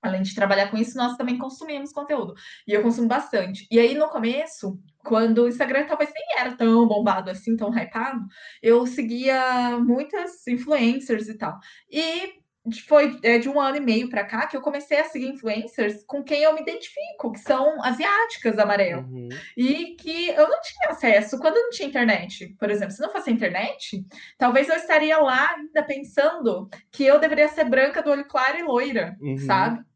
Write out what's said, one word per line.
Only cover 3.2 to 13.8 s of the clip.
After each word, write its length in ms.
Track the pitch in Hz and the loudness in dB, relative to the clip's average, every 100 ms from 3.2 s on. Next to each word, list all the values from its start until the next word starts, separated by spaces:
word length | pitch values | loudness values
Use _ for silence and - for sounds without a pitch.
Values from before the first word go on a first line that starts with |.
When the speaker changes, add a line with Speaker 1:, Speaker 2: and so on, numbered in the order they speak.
| - 220 185 196 - | 0 -4 -4 -8 0
Speaker 1:
E 80 | 226 | 4
aí, 160 | 240 285 | 4 4
no 120 | 302 | 0
começo, 720 | 294 226 269 320 - 196 190 - _ | 0 -2 -2 -4 -8 -10 -10 -16 _
quando 400 | - 220 226 226 | 0 2 4 4
o 40 | 240 | 4
Instagram 360 | 240 269 269 294 | 2 0 0 0
talvez 240 | 302 294 | 0 -2
nem 260 | 320 - 622 | -4 -6 -4
era 160 | 247 240 | -4 0
tão 320 | 226 226 226 | 4 6 6
bombado 420 | 208 208 190 190 | 4 2 0 -2
assim, 260 | 185 - 226 | -8 -4 -2
tão 120 | 208 233 | 0 -4
hypado, 480 | - 220 254 254 196 - - - | -4 -6 -4 -6 -10 -16 -20 -2
eu 220 | 226 233 247 | 4 4 4
seguia 920 | 247 226 240 262 262 254 247 247 240 | -4 -4 -2 0 2 2 2 0 2
muitas 680 | 240 247 302 403 349 - - | 2 2 0 -6 -6 -10 -6
influencers 800 | 240 - 302 233 269 - 220 214 | -6 0 2 2 0 -2 -4 -4
e 100 | 220 | -8
tal. 200 | 170 - - - _ | -8 -10 -18 -20 _
E 480 | 294 330 339 381 - _ _ - 226 - | -4 -4 -4 -8 -12 _ _ -12 -10 4
foi, 300 | 294 294 - | 6 6 2
é, 160 | 220 233 | 2 2
de 100 | 240 | 2
um 100 | 285 | 0
ano 180 | 269 | 0
e 20 | |
meio 300 | 285 | 0